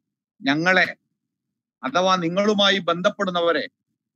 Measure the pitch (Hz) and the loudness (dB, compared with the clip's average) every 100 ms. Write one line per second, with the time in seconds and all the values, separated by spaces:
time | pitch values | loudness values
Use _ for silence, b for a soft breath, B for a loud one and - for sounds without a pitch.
0 | _ _ _ _ 135 147 175 185 165 - | _ _ _ _ -4 -2 2 2 0 -4
1 | _ _ _ _ _ _ _ _ - 170 | _ _ _ _ _ _ _ _ -4 0
2 | 185 185 165 185 208 202 196 196 170 170 | 2 0 -2 -2 0 2 2 2 0 0
3 | 202 202 196 175 170 151 104 _ _ _ | -2 -2 -4 -2 0 -2 -4 _ _ _
4 | _ | _